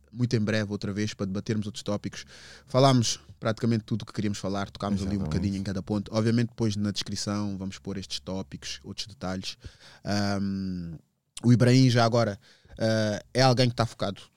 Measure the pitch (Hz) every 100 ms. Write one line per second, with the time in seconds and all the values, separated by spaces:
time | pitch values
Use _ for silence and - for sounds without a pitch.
0 | _ 113 120 117 107 107 101 101 101 98
1 | 107 - 101 98 113 107 104 - - 104
2 | 98 - - - - - - 127 139 127
3 | 110 - - - 117 110 117 113 - 107
4 | - - 104 101 98 98 98 - 101 98
5 | 98 101 78 98 101 98 98 95 - 104
6 | - 107 113 117 117 - 113 104 104 98
7 | - 101 104 101 104 95 95 - 98 98
8 | - - - 95 - - - - - 98
9 | 104 - 90 95 - - - - - -
10 | - 101 101 101 98 98 95 90 85 78
11 | _ _ _ - 117 120 120 127 131 120
12 | 117 117 110 98 _ _ _ - 110 110
13 | 107 101 - 123 131 120 123 - 113 -
14 | 101 98 -